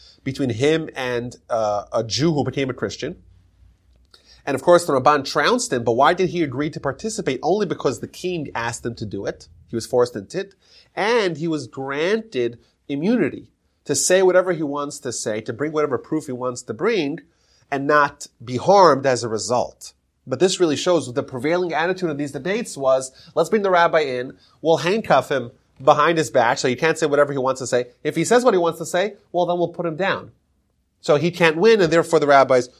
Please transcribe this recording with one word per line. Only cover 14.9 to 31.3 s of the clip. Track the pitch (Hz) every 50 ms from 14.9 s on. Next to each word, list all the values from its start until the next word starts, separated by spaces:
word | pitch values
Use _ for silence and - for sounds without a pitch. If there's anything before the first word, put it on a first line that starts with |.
| 151 -
to | - 131 110
say, | - - 117 107 107
to | 110 - 117
bring | 107 143 160 151
whatever | 156 151 143 127 113
proof | - - 156 156 147
he | - 127
wants | 120 127 127 123 120 -
to | - 143
bring, | 104 165 226 240 196 151 139 151 160 - _ _ _ _ _ _ _ _ _ 143
and | 135 139 143
not | 151 147 143 139 - - - - _ - 120
be | 117 127
harmed | 120 - 160 196 202 185 160 135 131 131
as | 135 127 113 113
a | 113
result. | 110 107 104 107 123 120 92 - - _ - - - _ _ _ _ _ _
But | - 127 123
this | 175 190 180 -
really | 180 160 143
shows | 139 - 180 175 160 123 123 120
the | 139 123
prevailing | - 131 123 120 151 170 180 185 170 151
attitude | 147 165 180 185 185 185 165
of | 147
these | 139 147 139 143
debates | 147 131 180 202 240 226 - -
was, | 147 139 131 131 131 131 - - - - - -
"Let's | 147 165 160
bring | 214 220 196
the | 190
rabbi | 180 170 170 165 170 160
in, | 151 135 127 123 123 - - _ _ _ _ _ -
we'll | 156 165 143
handcuff | 143 175 202 226 - - 165 135 127 -
him | 151 131 120 120 - _ _ _ _ - 131
behind | 147 143 147 147 165 170 160
his | 151 -
back, | - 131 113 117 135 -
so | - 131
he | 123
can't | - 165 160 160
say | - 160
whatever | 147 143 139 147 139 143
he | 139
wants | 127 131 131 127
to | 131
say. | 117 131 123 123 - - _ -
If | 147 143
he | 165 160
says | - 226 247 240
what | 254 202
he | 180
wants | 170 165 156 156
to | 165
say, | - - 175 196 214 208 - _ _ -
well, | 175 180
then | 165 175 175
we'll | 170 165
put | 170 - 170
him | 170 156
down." | 151 190 190 143 95 - 110 - _ _ _ _ _ _ _ _ _ _ _ _ _
So | - - 156
he | - 160 175